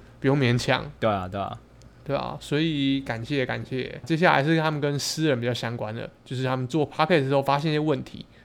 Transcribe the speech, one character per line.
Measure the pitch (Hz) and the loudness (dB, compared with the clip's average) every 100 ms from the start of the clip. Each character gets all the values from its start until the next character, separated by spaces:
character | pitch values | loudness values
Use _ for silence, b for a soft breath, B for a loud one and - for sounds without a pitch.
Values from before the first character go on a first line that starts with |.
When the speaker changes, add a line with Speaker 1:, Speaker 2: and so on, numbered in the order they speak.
| B B | B B
Speaker 1:
不 | 135 | 2
用 | 143 | 4
勉 | 123 123 | 4 4
强。 | - 127 147 - | 2 0 -2 -2
Speaker 2:
对 | 113 | 0
啊， | 98 92 | 0 -2
对 | 98 | -6
啊。 | 98 110 - - - - - | -6 -8 -16 -20 -20 -16 -6
Speaker 1:
对 | 139 | -4
啊， | 123 135 | -4 -8
所 | - 147 | -4 0
以 | 165 147 139 135 | 0 0 2 0
感 | 135 113 | -2 -8
谢， | 117 143 123 | -4 -2 -2
感 | 117 117 | -4 -6
谢。 | 127 123 - | -6 -6 -10
接 | - 160 | -4 2
下 | 175 | 4
来 | 143 | 6
是 | 143 165 | 4 2
他 | 156 | 2
们 | 151 | 0
跟 | 143 143 | 0 -2
诗 | - - 156 | -4 0 2
人 | 123 | 2
比 | 120 | 0
较 | |
相 | 117 117 120 | -2 -4 -6
关 | 107 113 | -6 -8
的， | 104 - - | -10 -14 -10
就 | 127 | -4
是 | |
他 | 131 127 | -2 -2
们 | 127 | -2
做 | 160 143 | 0 -2
Podcast | - 160 170 | 0 2 4
的 | 135 | 4
时 | |
候 | 139 | 2
发 | 135 143 | 2 2
现 | 156 | 2
一 | |
些 | 151 | 0
问 | 156 131 | 0 -2
题， | - - - b | -4 -14 -18 b